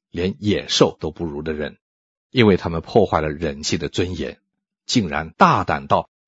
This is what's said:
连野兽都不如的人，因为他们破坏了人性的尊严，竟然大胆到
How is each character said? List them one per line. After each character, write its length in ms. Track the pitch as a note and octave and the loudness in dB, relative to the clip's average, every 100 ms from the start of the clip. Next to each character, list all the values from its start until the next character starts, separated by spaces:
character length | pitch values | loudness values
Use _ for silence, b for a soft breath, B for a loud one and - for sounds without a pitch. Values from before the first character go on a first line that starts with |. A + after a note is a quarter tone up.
| _ | _
连 260 | F2 F#2 - | -4 -4 -2
野 280 | G#2 D#2+ - | -2 -2 -2
兽 300 | - A#2+ - | 2 2 2
都 120 | D#2+ | -10
不 120 | - E2+ | -8 -8
如 160 | D2 | -8
的 100 | D#2+ | -8
人， 240 | D2+ C#2+ - _ _ _ _ _ | -6 -8 -12 _ _ _ _ _
因 160 | C3 G#2+ | 4 6
为 100 | F2+ | 4
他 120 | - | 0
们 120 | E2 | -6
破 240 | - A#2 F#2 | 0 2 2
坏 160 | E2 | 2
了 80 | D#2 | -2
人 340 | D2+ D#2+ C#2+ | -4 -6 -6
性 140 | - E2+ | -6 -4
的 120 | D2 | -4
尊 280 | - F2+ E2+ | -4 -4 -6
严， 220 | C2 - _ _ _ _ - | -10 -12 _ _ _ _ -2
竟 220 | B2+ F2 | -2 0
然 220 | D2 D#2+ - | -4 -6 2
大 260 | F#3 A#2 | 4 4
胆 220 | F2+ D2 C#2+ | 0 -4 0
到 240 | F#2+ - _ | 0 0 _